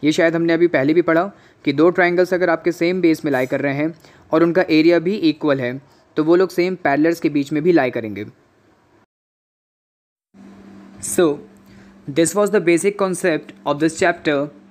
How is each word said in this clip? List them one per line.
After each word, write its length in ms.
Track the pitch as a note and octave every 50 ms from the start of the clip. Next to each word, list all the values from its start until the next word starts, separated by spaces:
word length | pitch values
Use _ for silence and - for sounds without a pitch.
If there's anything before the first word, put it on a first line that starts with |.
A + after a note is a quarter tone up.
| -
ये 80 | D3
शायद 240 | D#3 - E3+ E3 D#3+
हमने 180 | E3+ E3 E3 E3
अभी 140 | E3 E3+ F3
पहले 260 | - D3 C3 C#3+ D#3+
भी 80 | F3
पढ़ा 300 | E3+ F3+ E3 D#3+ F3 G3+ - - _ - _ _ _
कि 80 | - C#3+
दो 160 | C#3 D#3 F3
ट्रायंगल्स 440 | F3 F3+ F3+ F3 F3 F3 F#3 F3 F#3+
अगर 160 | F3 F3+ E3+
आपके 220 | E3 E3 - F3
सेम 300 | E3 - E3+ E3+ F3+ F#3+
बेस 240 | F3 E3 D#3+ D#3 -
में 60 | D3+
लाई 140 | C#3 B2+ C3
कर 160 | C3 - C3+
रहे 120 | C3+ C#3+ C3+
हैं 200 | C#3 D3+ D#3+ E3 _ _ - - - - _
और 120 | - D#3+ E3
उनका 220 | E3+ E3 F3+ F3+ -
एरिया 300 | D#3+ D#3 D#3 E3+ E3+ E3+
भी 160 | E3 F3 G3+
इक्वल 460 | G#3+ - D#3+ D3+ - - D3+ C#3 C3+
है, 200 | B2+ A#2+ B2 C#3 - _ _ _ _ _ _ -
तो 60 | D3+
वो 120 | D#3 E3+
लोग 140 | F3+ F#3 F3+
सेम 260 | - - F3 F#3 F#3
पैरेलल्स 440 | F3 _ D3+ C#3 C#3+ D3 E3 E3+ E3
के 100 | - D#3+
बीच 240 | C#3+ D3 C#3 C#3 D#3
में 100 | D3+ C#3+
भी 80 | F3+
लाई 200 | F3 D#3+ C3 B2+
करेंगे। 340 | A#2+ B2 A2+ G#2+ G2+ F#2+ G#2+ A2+ - _ _ _ _ _ _ _ _ _ _ _ _ _ _ _ _ _ _ _ _ _ _ _ _ _ _ _ _ _ _ _ _ _ _ _ _ _ _ _ _ - - - - - - - - - - - - -
So, 360 | - - - - F3+ D#3+ C#3+ D3 - - - - _ _ - - - - - - - -
This 280 | C#3 C#3+ E3 E3+ -
was 160 | G3+ G#3 G3+
the 100 | F#3 G#3+
basic 380 | E3+ E3 E3+ E3 E3+ G3+ G3+ G3+
concept 520 | G3+ F#3+ F3+ E3 - F#3 D#3+ D3+ D3 - - - -
of 140 | D3 D3 D3
this 180 | D3+ D#3+ D#3+ -
chapter 540 | F#3 F3 E3+ E3+ - D#3+ D3+ C#3 C#3+ D3+ - - - -